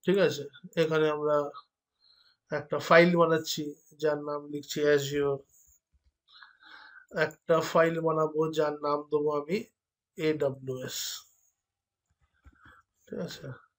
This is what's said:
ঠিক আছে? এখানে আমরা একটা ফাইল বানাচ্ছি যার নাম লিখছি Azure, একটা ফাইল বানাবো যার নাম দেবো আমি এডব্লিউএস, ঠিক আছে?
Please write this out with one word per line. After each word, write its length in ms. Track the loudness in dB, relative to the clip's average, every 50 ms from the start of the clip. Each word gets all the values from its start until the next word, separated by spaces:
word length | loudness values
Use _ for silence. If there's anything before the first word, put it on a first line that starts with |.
| _
ঠিক 120 | 2 2 4 2
আছে? 160 | 2 0 -4 -10 -14 _ -20 -20 -8 _ -2
এখানে 240 | 0 0 2 2 2 2 0
আমরা 220 | -2 -2 0 0 0 0 -4 -10 -16 _ _ _ _ _ _ _ _ _ _ _ _ _ _ _ _ _ _ -8 -8
একটা 180 | -6 -4 -6 -6 2
ফাইল 220 | 6 8 8 8 8 6 4
বানাচ্ছি 420 | 4 4 2 0 -2 -4 -6 -6 -6 -8 -10 _ _ -20 -12 _
যার 180 | -2 -2 -2 -2 -4
নাম 140 | -8 -8 -8 -10 -10 -12
লিখছি 260 | -12 -10 -8 -6 0 2 4 4
Azure, 420 | 2 2 -2 -2 -2 0 0 -2 -4 -6 _ _ _ _ _ _ _ _ _ _ _ _ _ _ _ _ _ -20 -20 -20 -20 _ _ -20 -20 -20 -20 -20 -20 -20 -20 -20 _ -2 -2 -2
একটা 300 | -2 -2 _ _ 2 2 2 2 2
ফাইল 240 | 4 4 4 4 2 0 0
বানাবো 320 | 0 2 2 0 0 0 0 0 0 2
যার 180 | 0 0 0 -2 -2 -2
নাম 140 | -2 -2 -2 -2 -2
দেবো 180 | -2 0 0 0 0 -2
আমি 180 | -2 -2 -4 -6 -6 _ _ _ _ _ _ _ _ _ _ -2 -2 -2
এডব্লিউএস, 680 | 0 0 -2 -2 -2 -4 -10 -10 -8 -8 -8 -10 -8 -8 -8 -8 -10 -12 -16 -20 _ _ _ _ _ _ _ _ _ _ _ _ _ _ _ _ _ _ _ _ _ _ _ -20 _ _ -20 -20 -20 -20 _ _ _ _ _
ঠিক 140 | -14 -12 -10 -10
আছে? 200 | -10 -12 -14 -16 -16 -16 -18 _ _ _